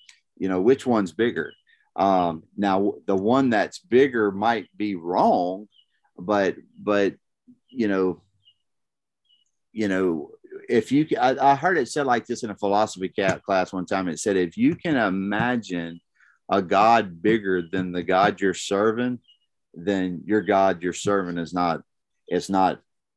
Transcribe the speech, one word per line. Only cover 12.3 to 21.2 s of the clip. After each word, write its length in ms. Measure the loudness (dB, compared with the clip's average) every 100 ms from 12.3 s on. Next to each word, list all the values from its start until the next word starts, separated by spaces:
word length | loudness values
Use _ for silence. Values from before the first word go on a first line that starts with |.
| -8
in 80 | -8
a 60 | -4
philosophy 520 | 0 2 0 -2 -6
ca-, 240 | 0 0 -2
class 340 | 0 0 0
one 140 | -6 -4
time. 220 | -4 -2
It 100 | -4
said, 180 | 0 0
"If 200 | 0 0
you 180 | 0 0
can 200 | -2 0
imagine 1040 | 0 -2 -2 -2 -2 -2 -4 -8 -8 -12 _ _ _ _ -2
a 100 | -2
God 640 | 2 4 6 4 2 -2
bigger 400 | 0 2 0 -2 -2
than 220 | -4 -4
the 100 | -4
God 380 | 0 2 2 2
you're 140 | -2
serving, 640 | -2 -2 2 2 0 -4 -6 _ _ _ _ _
then 480 | -8 -2 -2 -2 -6 -2
your 160 | 0
God 400 | 2 4 2 0
you're 100 | -4
serving 460 | -4 -2 -2